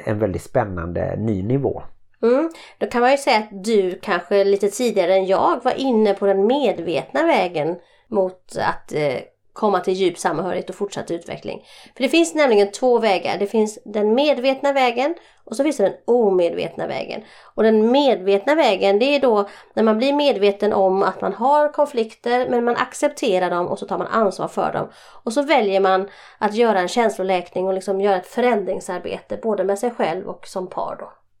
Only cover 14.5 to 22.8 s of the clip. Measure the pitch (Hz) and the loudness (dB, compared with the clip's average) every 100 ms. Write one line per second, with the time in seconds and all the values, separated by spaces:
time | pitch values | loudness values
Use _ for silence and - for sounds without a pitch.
14.5 | 269 285 277 254 240 277 339 - _ - | 0 0 2 0 0 -2 -4 -12 _ -10
15.5 | 226 285 269 190 - - 240 214 185 170 | -2 -2 2 0 0 0 2 4 4 2
16.5 | 175 165 - 165 135 - - - - - | -2 -6 -6 -8 -8 -8 -12 -14 -20 -10
17.5 | - 220 220 220 269 285 190 185 196 202 | 0 4 4 4 4 4 2 2 0 2
18.5 | 311 269 190 196 202 262 285 262 208 202 | 2 2 2 2 4 2 2 4 2 0
19.5 | - - - 220 220 262 285 294 202 202 | -8 -8 0 2 2 2 2 2 2 2
20.5 | 196 208 208 190 190 190 190 190 196 247 | 2 0 2 2 2 0 -2 -6 -2 2
21.5 | 294 294 294 285 247 226 - 240 247 254 | 2 2 0 -2 -2 -6 -6 -2 0 0
22.5 | 247 240 233 | 0 0 -2